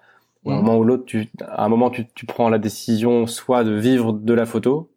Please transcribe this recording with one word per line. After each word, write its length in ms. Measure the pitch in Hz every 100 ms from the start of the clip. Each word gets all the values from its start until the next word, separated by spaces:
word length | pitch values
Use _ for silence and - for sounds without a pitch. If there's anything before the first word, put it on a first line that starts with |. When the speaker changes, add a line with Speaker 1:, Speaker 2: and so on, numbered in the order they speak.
| _ _ _ _ 117
Speaker 1:
Où 60 |
à 20 |
un 40 | 139
Speaker 2:
Mhm. 80 | 113
Speaker 1:
moment 120 | 113
ou 60 |
l'autre, 220 | 113 127 -
tu, 200 | 110 107 -
à 240 | - - 107
un 40 |
moment, 200 | 117 123
tu, 160 | 120 113
tu 140 | - 113
prends 220 | - 117
la 100 | 113
décision 680 | 104 - - 110 120 120 113
soit 380 | - - 123
de 100 | 110
vivre 400 | 107 123 127 113
de 200 | 107 110 117
la 100 | 113
photo 460 | 110 127 151 -